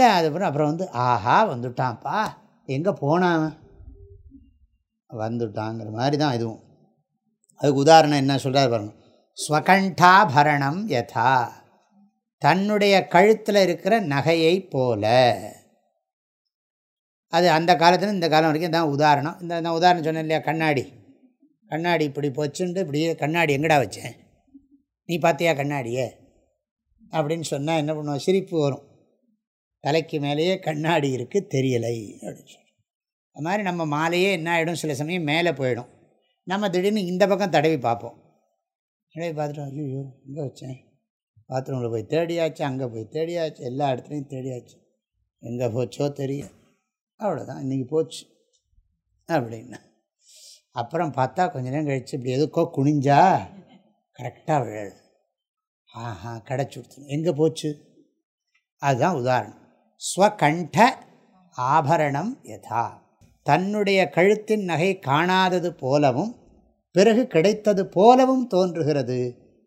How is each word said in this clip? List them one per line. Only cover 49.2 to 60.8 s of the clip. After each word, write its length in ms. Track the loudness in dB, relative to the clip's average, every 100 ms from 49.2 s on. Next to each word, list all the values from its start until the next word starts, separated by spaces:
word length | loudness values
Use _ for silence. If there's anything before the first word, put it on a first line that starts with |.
| -4
அப்படின்னு. 500 | -2 -2 -8 -16 -20 _ _ _ _ _ -20 -20 -20 _
அப்புறம் 400 | -10 -6 -4 -4
பார்த்தா 300 | -2 -2 -2 -4
கொஞ்ச 200 | -4 -6
நேரம் 180 | -4 -4
கழிச்சு 260 | -4 -6
இப்படி 200 | -8 -4
எதுக்கோ 300 | -2 0 0 -2
குனிஞ்சா 500 | 0 0 2 4 6 6 4 -4 -16 -20 -20 _ _ _ -16
கரெக்டாக 440 | -16 -12 -4 -2
விழல். 320 | -2 -8 -12 -14 _ _ _ _ _ _ _ _ _
ஆஹா, 420 | -14 -12 -12 -12 -14
கிடச்சி 380 | -8 -6 -6 -10
கொடுத்து 300 | -20 -20 -8
எங்கே 260 | -4 -2
போச்சு? 380 | 0 0 0 -8 -10 _ _ _ _ _ _ _ _ _ _
அதுதான் 340 | 0 2 0 0
உதாரணம். 460 | 0 0 -2 -12 _ _ _ _
"ஸ்வகண்ட 880 | -8 2 2 4 0 0 -2 4